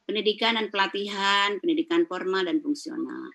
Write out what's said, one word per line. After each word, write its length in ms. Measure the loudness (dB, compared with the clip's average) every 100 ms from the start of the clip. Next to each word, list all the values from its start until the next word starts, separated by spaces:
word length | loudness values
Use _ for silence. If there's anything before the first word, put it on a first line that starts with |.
Pendidikan 560 | -6 -2 0 2 2 2
dan 160 | 0
pelatihan, 880 | 0 0 0 -4 0 2 4 2 0
pendidikan 480 | 0 0 2 2 2
formal 400 | 0 -2 0 0
dan 80 | 0
fungsional. 720 | -2 -4 -6 -8 -8 -8 -12